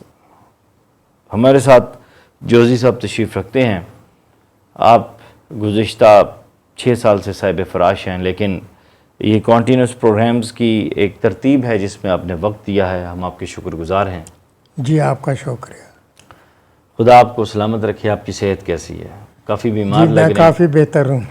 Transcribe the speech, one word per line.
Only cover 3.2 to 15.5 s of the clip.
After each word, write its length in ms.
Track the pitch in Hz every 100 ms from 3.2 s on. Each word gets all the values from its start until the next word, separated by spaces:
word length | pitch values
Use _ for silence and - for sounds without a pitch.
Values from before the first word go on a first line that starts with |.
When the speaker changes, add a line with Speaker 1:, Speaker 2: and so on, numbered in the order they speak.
| 107 104
Speaker 1:
रखते 220 | 95 135
हैं। 260 | 123 95 90 - _ _ _ _ _ _ _ -
आप 380 | 107 117 - - - _ _
गुज़िश्ता 580 | 110 107 104 107 - 113 104 85 - _ _ _ -
छः 180 | 127 117
साल 240 | 117 101
से 140 | 95
साहिब 300 | 95 101 87
फराश 440 | 92 92 87 98 -
हैं, 120 | 90
लेकिन 420 | 90 90 104 90 - _ _ _ _ _
ये 180 | 107 107
कंटिन्यूअस 540 | 107 117 110 127 123
प्रोग्राम्स 580 | - 113 104 117 120 113
की 420 | - 117 110 98 -
एक 220 | 98 -
तरतीब 440 | 113 92 135 139 123
है 120 | 110
जिसमें 320 | 98 - 101
आपने 220 | 87 85
वक्त 260 | 87 101 107 -
दिया 220 | 101 92
है, 180 | 92 90
हम 160 | 90 90
आपके 200 | - 90
शुक्रगुजार 600 | - 92 82 82 95 101
हैं। 180 | 90 80 _ _ _ _ -
Speaker 2:
जी, 180 | 127 156
आपका 360 | 143 135 - 131
शुक्रिया। 520 | -